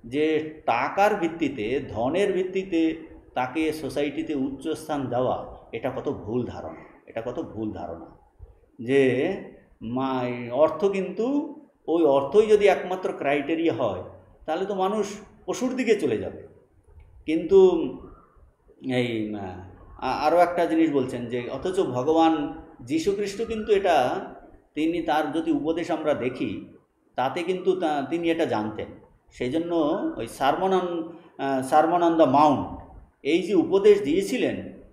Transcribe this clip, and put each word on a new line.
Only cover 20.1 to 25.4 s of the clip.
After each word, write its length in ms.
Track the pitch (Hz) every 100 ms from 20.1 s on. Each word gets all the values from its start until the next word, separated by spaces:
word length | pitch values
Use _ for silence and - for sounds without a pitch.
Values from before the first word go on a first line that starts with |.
| 127 151 170
একটা 260 | 175 180
জিনিস 260 | 165 160 156
বলছেন 360 | 143 123 123 120
যে 220 | 123 120
অথচ 300 | 135 180 190
ভগবান 840 | 156 123 135 160 165 156 143 - - -
যীশুখ্রিস্ট 640 | 120 160 202 202 202 -
কিন্তু 300 | 226 220 214
এটা, 480 | 196 190 156 127 185 - - - - _
তিনি 280 | 151 160 170
তার 300 | 160 151 151
যদি 200 | 160